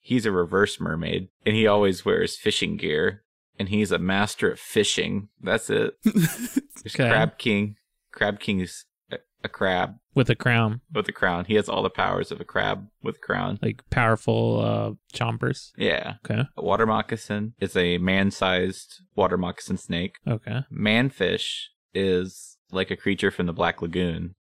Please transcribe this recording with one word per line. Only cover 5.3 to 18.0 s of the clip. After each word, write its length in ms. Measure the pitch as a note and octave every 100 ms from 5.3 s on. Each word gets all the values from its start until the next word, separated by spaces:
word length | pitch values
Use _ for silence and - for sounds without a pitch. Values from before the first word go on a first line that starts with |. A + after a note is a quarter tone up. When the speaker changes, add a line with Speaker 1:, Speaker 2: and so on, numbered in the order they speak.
| _
Speaker 1:
That's 260 | F#2+ A2 -
it. 240 | G#2+ A2 -
Speaker 2:
<laughs> 60 |
Speaker 1:
There's 920 | G#3+ - E3 - B3 C4+ - - A2
Speaker 3:
Okay. 140 | - A#2+
Speaker 1:
Crab 300 | A2 A2 -
King. 360 | A#2+ G2+ G#2+ G#2 _ _ _
Crab 260 | - G#2 G2+
King 220 | - F#2+
is 240 | F2+ - - _ -
a, 80 | - _ _
a 60 | -
crab. 460 | - F#2+ F#2 - - _
Speaker 3:
With 160 | C3+ B2
a 60 | A#2
crown. 460 | B2 A#2 A2 A2 _
Speaker 1:
With 160 | G#2+ -
a 40 |
crown. 340 | - F#2+ F2 F2+
He 80 |
has 140 | G#2+ -
all 140 | -
the 80 | G2+
powers 400 | - F#2+ F#2+ -
of 100 | -
a 40 |
crab 420 | - G2+ G2+ G2 G2+ _
with 140 | - -
a 40 |
crown. 380 | - G2 F#2+ G#2
Speaker 3:
Like, 220 | A2 A2 -
powerful, 680 | B2+ A2+ A2+ - A2+ A#2 A2
uh, 560 | A2 A2 G#2+ G#2 _ -
chompers. 520 | A#2 A2+ B2 C3+ - -
Speaker 1:
Yeah. 380 | G#2+ C#2+ - -
Speaker 3:
Okay. 180 | - A2 - -
Speaker 1:
A 60 |
water 220 | E2 G2+ A2
moccasin 680 | G#2+ - A2+ - G#2 A2 -
is 180 | G2 F#2+
a 220 | F2
man-sized 1000 | F2